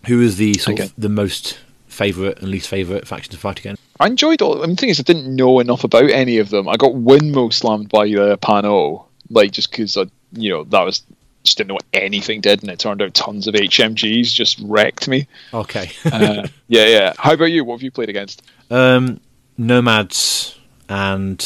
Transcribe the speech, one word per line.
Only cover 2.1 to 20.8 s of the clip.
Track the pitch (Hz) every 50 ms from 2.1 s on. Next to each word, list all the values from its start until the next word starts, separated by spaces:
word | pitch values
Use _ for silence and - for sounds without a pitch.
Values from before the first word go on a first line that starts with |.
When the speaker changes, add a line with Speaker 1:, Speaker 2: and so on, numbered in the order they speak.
| 92 87 95 98 - -
Speaker 1:
and | 95 95
least | 95 95 -
favourite | - - 98 95 85 95 101 -
faction | - 98 - - -
to | -
fight | - - 101 95 -
against? | - - 101 - _ _ _ _
Speaker 2:
I | 151
enjoyed | 202 254 254 - 311 330 302
all. | - 160 151 -
I | 147
mean, | 165 180
the | 180
thing | - 254
is, | 180 147
I | 127
didn't | - 175 165 135 131 131
know | 131 131 127 131 127
enough | 120 120 120 123 -
about | 120 - 117 131 147
any | - 135 131 123 120
of | 110 104 101
them. | 104 101 98
I | 80 92
got | 110 135 135
Winmo | 123 131 117 120 135 143 151 151 143 135 123 113
slammed | 117 - - 117 107 107 107 104
by, | - 107 104 107
uh, | 107 101 101 101 101
Pano, | 95 - - 107 101 101 104 104 98 78 73 80 82 - _ _ _ _ -
like, | 117 110 104 101
just | 95 - - -
'cause | - - 113 98 -
I, | 101 95 92 _ _ _ _ -
you | 113 110 104
know, | 92 78 78
that | 78 104 98 87
was, | 92 92 - _ _ - _ _ _ _ _ _
just | - -
didn't | - 113 190
know | 196
what | - - _ -
anything | 95 95 98 104 101 98 - 110 107
did, | 98 101 101 98
and | - 101
it | 90 87
turned | - 110 101 101
out | 104 92 -
tons | - - - 104 104 98
of | 107 104
H | 104 101 95 - -
M | 120 110 113
Gs | 107 - 107 110 117 120 113 -
just | - 117 - - -
wrecked | 110 101 104 107 107 - - - -
me. | - 131 131 143 _ _ - - - -
Speaker 1:
Okay. | 113 107 - - 110 95 80 -
<laughs> | - -
Speaker 2:
Uh, | 127 123 113 110 107 104 104 101 - - _ _
yeah, | _ 117 113 107
yeah. | 110 113 107 98 92 -
How | - - 139 160
about | 147 165
you? | 165 170 165 139
What | 117 120
have | 120 131
you | 131
played | _ - 117 104
against? | 101 98 98 98 - - _ _ _ _ _ _
Speaker 1:
Um, | 120 127 127 127 127 127 127 127 120 - _ _ _ _ _ _ _
Nomads | - 117 113 123 123 120 120 113 107 104 87 - - - - - - - - - _ _ _ _ _